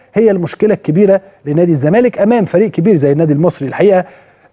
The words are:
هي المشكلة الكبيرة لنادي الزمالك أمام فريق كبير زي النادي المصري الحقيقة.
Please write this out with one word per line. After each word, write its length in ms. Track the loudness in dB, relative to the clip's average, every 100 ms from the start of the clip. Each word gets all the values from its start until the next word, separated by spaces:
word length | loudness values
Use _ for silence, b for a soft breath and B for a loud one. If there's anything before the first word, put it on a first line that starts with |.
| b
هي 160 | -2 0
المشكلة 440 | 0 -4 -2 -2
الكبيرة 460 | -2 -2 0 2 0 b b
لنادي 280 | -6 -2 0
الزمالك 460 | 0 0 0 0 0
أمام 260 | 0 0
فريق 260 | 0 0 -2
كبير 240 | 0 0
زي 180 | 2 2
النادي 200 | 0 0
المصري 360 | 0 -2 -2 -6
الحقيقة. 360 | -2 2 2 -2 B B B B